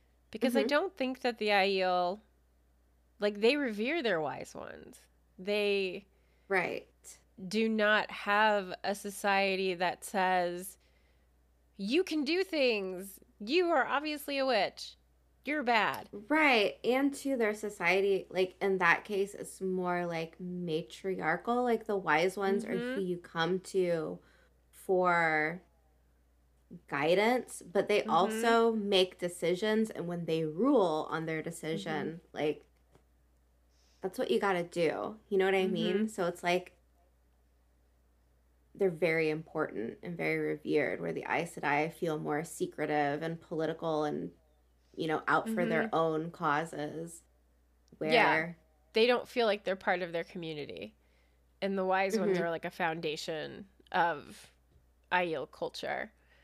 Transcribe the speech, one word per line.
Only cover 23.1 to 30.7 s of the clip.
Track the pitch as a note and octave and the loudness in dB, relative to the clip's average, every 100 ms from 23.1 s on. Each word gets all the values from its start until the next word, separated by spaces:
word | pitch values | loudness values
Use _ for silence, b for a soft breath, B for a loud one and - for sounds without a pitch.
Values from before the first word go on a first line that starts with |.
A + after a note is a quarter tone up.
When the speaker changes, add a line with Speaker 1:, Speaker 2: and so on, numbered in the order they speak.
| F3 | -6
Speaker 2:
come | - E3+ E3 F#3 | -6 -2 0 0
to | - F#3+ F3+ E3+ D#3+ F3+ b b b _ _ | -2 0 0 0 -4 -8 b b b _ _
for | - - F#3 F3+ E3+ E3 D#3 D#3 F3+ - _ _ _ _ _ _ _ _ _ _ F3 - | -16 0 4 4 4 4 2 0 -4 -14 _ _ _ _ _ _ _ _ _ _ -20 -8
guidance, | C#3+ D3+ F#3 G#3+ B3+ - - | -2 4 4 4 2 -2 -12
but | - G3 F#3+ | -2 -2 2
they | G#3 | 2
Speaker 1:
Mm-hmm. | G#3+ | 4
Speaker 2:
also | E3 G3+ A3 A#3 A#3 A#3 | 4 4 2 4 4 4
make | A3+ G3+ F#3+ F#3+ - | 2 2 4 4 0
decisions, | F3 F3 E3+ F3+ G#3+ G#3+ A3 | -6 -2 -2 0 2 2 0
and | - F3 | -2 -6
when | F3 E3 | -4 -2
they | D#3+ D#3 | 0 0
rule | D#3+ C4 | 2 4